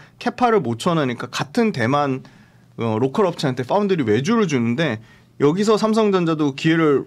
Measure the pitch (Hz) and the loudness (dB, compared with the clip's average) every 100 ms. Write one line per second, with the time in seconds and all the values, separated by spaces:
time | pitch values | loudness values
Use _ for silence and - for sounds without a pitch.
0 | - _ 247 - 247 214 120 117 185 165 | -14 _ -8 0 2 2 0 -2 -2 0
1 | 131 120 131 - - 240 226 139 113 143 | -2 -4 -8 -8 -4 0 0 0 0 0
2 | 143 131 - - - _ _ - 113 110 | 0 -4 -8 -20 -20 _ _ -6 -4 0
3 | 135 170 185 - 139 123 120 185 208 185 | 0 0 0 0 -4 -4 -2 -2 0 0
4 | 110 110 147 233 190 135 117 123 160 107 | 2 0 2 0 0 0 0 0 -2 -4
5 | - - _ - 143 180 208 214 220 220 | -10 -20 _ 0 0 2 0 2 2 2
6 | 214 190 165 156 147 135 160 165 156 135 | 2 2 0 0 -2 0 0 2 2 2